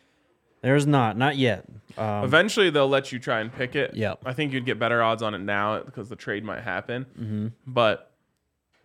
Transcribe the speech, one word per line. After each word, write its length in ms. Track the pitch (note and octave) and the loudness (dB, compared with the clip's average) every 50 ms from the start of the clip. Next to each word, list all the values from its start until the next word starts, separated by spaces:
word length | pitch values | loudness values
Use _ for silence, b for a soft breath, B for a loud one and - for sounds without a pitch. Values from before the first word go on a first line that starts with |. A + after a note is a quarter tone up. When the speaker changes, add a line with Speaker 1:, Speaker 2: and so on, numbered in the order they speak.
| b b b b b b b b _ _ _ - | b b b b b b b b _ _ _ -2
Speaker 1:
There's 260 | - B2 C#3 D3 C#3 | 2 4 4 6 6
not, 300 | D3 C#3+ C3+ A#2+ A2 G2 | 6 4 4 4 4 2
not 180 | A2+ C3 D3 C#3+ | 2 0 2 2
yet. 300 | C#3 C3 A#2 G2+ - - - - G#2+ _ _ - | 2 2 2 2 0 -6 -16 -20 -20 _ _ -8
Um, 260 | - A2 G#2+ G#2 G#2 B2 | -6 -4 -2 -2 -2 0
Speaker 2:
Eventually, 460 | B2+ C#3+ E3 F#3+ A3 - A3+ G3 F3 | 4 4 4 4 4 2 2 2 4
they'll 180 | D3 D3 C3+ | 4 4 4
let 240 | C3+ C#3 C3+ C3+ - | 4 4 2 0 -2
you 80 | C3 A#2+ | -10 -8
try 220 | - C#3+ B2 A2 | -4 -4 -2 -2
and 100 | G#2+ A#2 - | -4 -6 -6
pick 220 | - C3 B2+ - | -6 -6 -4 -2
it. 200 | D3 C3+ - - | -2 -2 -2 -2
Speaker 1:
Yep. 260 | G#2+ A2 G2 - - - | -2 -2 -4 -4 -6 -8
Speaker 2:
I 60 | B2+ | -8
think 220 | B2+ C#3 D3+ C#3 C3 | -4 -4 -4 -2 -2
you'd 120 | C3 A#2+ | -4 -2
get 140 | B2+ A2 G#2+ | -2 -2 0
better 240 | A#2+ A2+ A#2 A#2 A#2 | 0 0 2 2 2
odds 180 | A2+ A2+ A2 | 2 0 0
on 120 | A#2 G#2+ G#2 | -2 -4 -4
it 40 | F2+ | -4
now 420 | G2 G2+ G2+ G2+ G#2 G#2+ G#2+ F#2+ - | -4 -2 -2 0 0 -2 -2 -4 -6
because 240 | - - B2 G2+ | -10 -12 -14 -12
the 80 | A#2+ A2 | -12 -14
trade 300 | - - - G#2 G#2 A2+ | -12 -8 -8 -6 -6 -6
might 160 | G#2+ F2 - | -8 -10 -8
happen. 440 | A#2 A2 F2 G2 - - A#2+ B2+ C3 C3 - - | -8 -6 -6 -6 -6 -6 -8 -8 -8 -10 -12 -10
Speaker 1:
Mm-hmm. 280 | A#2+ G#2+ G#2+ G#2+ G#2+ A2+ A#2 _ - | -8 -6 -4 -4 -4 -6 -8 _ -12
Speaker 2:
But 420 | C3 B2+ B2 A#2 G#2+ F#2+ - - _ _ _ _ _ _ _ _ _ _ _ _ _ _ _ | -4 0 2 2 2 2 0 -6 _ _ _ _ _ _ _ _ _ _ _ _ _ _ _